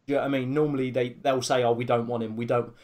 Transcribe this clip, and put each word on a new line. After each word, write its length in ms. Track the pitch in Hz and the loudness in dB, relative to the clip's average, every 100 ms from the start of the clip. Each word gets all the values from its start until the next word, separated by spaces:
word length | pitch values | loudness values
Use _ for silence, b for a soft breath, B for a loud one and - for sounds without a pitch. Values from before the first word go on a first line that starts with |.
| - | -4
do 60 | |
you 20 | |
know 60 | 139 | -2
what 40 | 135 | 0
I 40 | |
mean? 240 | 135 127 | -2 -2
Normally 360 | 143 151 135 127 | 0 0 0 -2
they, 200 | 123 123 | -2 -4
they'll 320 | - 139 131 | -2 0 0
say, 200 | 123 131 | 0 2
"Oh, 100 | 120 | 4
we 120 | 117 | 2
don't 220 | 120 120 117 | 2 2 0
want 140 | 120 | -4
him, 140 | 113 110 | -4 -4
we 80 | 120 | 0
don't." 260 | 123 117 b | 0 0 b